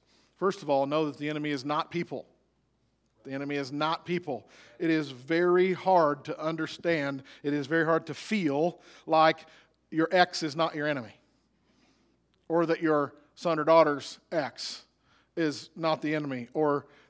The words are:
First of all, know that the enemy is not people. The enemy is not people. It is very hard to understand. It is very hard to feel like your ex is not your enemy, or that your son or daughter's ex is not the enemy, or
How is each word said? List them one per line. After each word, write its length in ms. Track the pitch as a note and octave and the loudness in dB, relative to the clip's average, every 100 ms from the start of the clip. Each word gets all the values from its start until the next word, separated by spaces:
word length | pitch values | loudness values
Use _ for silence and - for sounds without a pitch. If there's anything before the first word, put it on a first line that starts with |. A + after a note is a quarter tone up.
| _ _ _ _ | _ _ _ _
First 260 | F#3 F#3 | -4 -2
of 80 | D3 | 0
all, 160 | C#3 C#3 | 0 2
know 200 | D3+ D#3 | 0 -2
that 120 | C3+ | -4
the 120 | D3 | -6
enemy 220 | D3+ D3+ | -4 -4
is 120 | C#3+ | -4
not 260 | C3+ D3 D#3+ | -2 -4 -4
people. 380 | E3+ E3+ B2+ - _ _ _ _ _ _ _ _ _ | -6 -8 -10 -14 _ _ _ _ _ _ _ _ _
The 80 | C3+ | -12
enemy 240 | C3+ C#3+ C#3+ | -8 -6 -6
is 160 | C3 | -6
not 340 | D3 D#3 E3 - | -4 -2 -2 -4
people. 420 | F3 E3 A#2+ - - - - | -6 -4 -10 -12 -20 -20 -6
It 120 | E3 | 0
is 200 | D#3+ C#3+ | 0 -2
very 640 | B2+ C3 E3 F3+ F3+ F#3 | -10 -4 0 4 4 4
hard 520 | F3+ F#3 F#3 D#3 D3 D3 | 2 4 4 4 0 -6
to 140 | D3+ | -6
understand. 840 | D#3 D#3+ D#3 - E3+ E3 C#3 C#3 - - | -6 -4 -6 -4 -2 0 -2 -6 -12 -8
It 120 | D3 | -4
is 120 | D3 C3 | -4 0
very 200 | E3 D#3 | 0 2
hard 220 | D#3+ D3+ | 0 0
to 60 | |
feel 680 | C#3+ - A3 D#3+ C#3 E3+ - - - - | -12 -4 -2 0 0 -2 -4 -18 -20 0
like 400 | D#3+ D#3+ D#3+ - - _ _ _ | 6 6 4 -6 -20 _ _ _
your 200 | D#3 D#3+ | -2 2
ex 320 | F3+ F3 - | 4 4 2
is 120 | D#3 C#3 | -6 -2
not 200 | D#3+ D#3+ | -4 -2
your 120 | D3 | -4
enemy, 260 | C#3+ G#2+ - _ _ _ _ _ _ _ _ _ _ _ _ _ | -4 -6 -16 _ _ _ _ _ _ _ _ _ _ _ _ _
or 160 | E3 E3 | 0 2
that 160 | E3 | 0
your 320 | D#3+ D3+ C#3+ - _ - | 2 2 0 -6 _ -8
son 240 | F3 D#3 | -2 0
or 40 | |
daughter's 560 | D3+ E3 D3+ C#3+ - - _ | 6 6 6 2 -6 -16 _
ex 520 | E3 B2+ - - - - _ _ _ _ - | -6 -6 -8 -12 -12 -18 _ _ _ _ -4
is 320 | D#3+ C#3 - - | -2 -4 -12 -4
not 260 | D#3+ D#3 | -2 -2
the 140 | D3+ D3+ | -2 -4
enemy, 340 | D3 C3 A#2 | -4 -8 -8
or 340 | D3+ D3+ C#3+ - - | -2 0 0 -4 -20